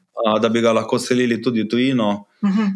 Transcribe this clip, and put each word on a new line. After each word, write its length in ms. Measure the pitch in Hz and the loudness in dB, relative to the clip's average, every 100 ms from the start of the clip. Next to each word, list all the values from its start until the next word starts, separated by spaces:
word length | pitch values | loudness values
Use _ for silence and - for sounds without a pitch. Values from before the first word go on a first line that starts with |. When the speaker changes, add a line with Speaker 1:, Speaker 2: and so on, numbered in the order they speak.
| _ - | _ -4
Speaker 1:
a, 140 | 113 107 | 0 2
da 120 | 113 | 2
bi 120 | 117 | 2
ga 120 | 113 | 2
lahko 260 | 113 107 123 | 2 0 -2
selili 380 | - 123 123 113 | 0 0 0 0
tudi 240 | 127 113 | -2 -2
v 60 | 104 | -2
tujino. 560 | 120 131 127 104 101 - - | 0 0 0 0 -2 -8 -4
Speaker 2:
Mhm. 260 | 202 196 208 | -2 0 0